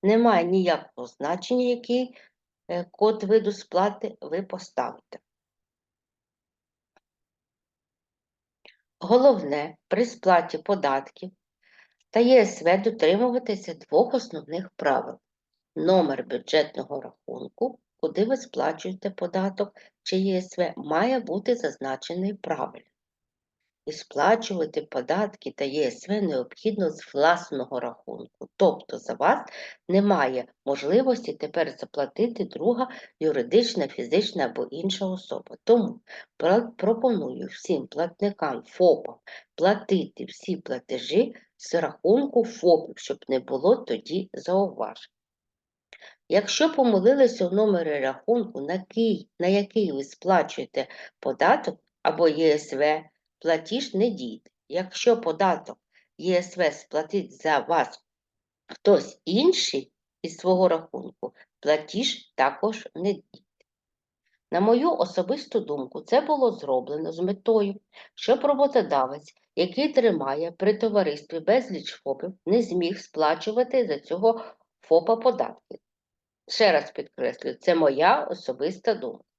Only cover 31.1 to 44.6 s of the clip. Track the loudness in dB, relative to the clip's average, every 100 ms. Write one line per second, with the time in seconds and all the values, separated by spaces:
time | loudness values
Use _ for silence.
31.1 | -2 -4 -8 -6 -2 -4 -4 -12 -6 -6
32.1 | -2 -4 -2 -8 -2 -2 0 -4 -8 -20
33.1 | _ -2 0 2 2 2 -2 -6 -6 -2
34.1 | 0 0 -2 -4 -4 -8 -6 -6 -4 -6
35.1 | -6 -8 -12 -12 -18 2 4 4 -6 _
36.1 | -20 -20 _ 2 2 0 -4 -2 2 2
37.1 | 0 -4 -8 -12 -12 -4 -4 -4 -4 -6
38.1 | -2 -4 -2 -6 -6 -10 2 4 4 0
39.1 | -16 -20 -20 _ 0 2 2 0 0 0
40.1 | _ -16 -14 -8 -8 -6 -10 _ -10 -2
41.1 | 0 0 -4 _ _ -6 -4 -4 -4 2
42.1 | 2 2 0 -2 0 4 4 2 -16 -10
43.1 | -10 -4 -4 -2 -2 2 2 0 -8 -6
44.1 | -8 -8 -12 -2 0